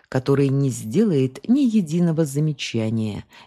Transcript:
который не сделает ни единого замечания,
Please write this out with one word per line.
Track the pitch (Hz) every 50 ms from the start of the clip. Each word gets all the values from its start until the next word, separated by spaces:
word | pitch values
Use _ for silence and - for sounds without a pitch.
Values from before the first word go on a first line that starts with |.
| _
который | - - 131 127 139 139 139 143 135
не | 135 139 139 135
сделает | 113 117 113 110 120 185 233 208 156 135 131 131 131 - -
ни | - 247 294
единого | 277 233 214 220 175 147 160 175 175 170 160 160 165
замечания, | 135 135 143 156 156 143 - - - - 113 110 110 113 113 110 107 101 - - _ - - -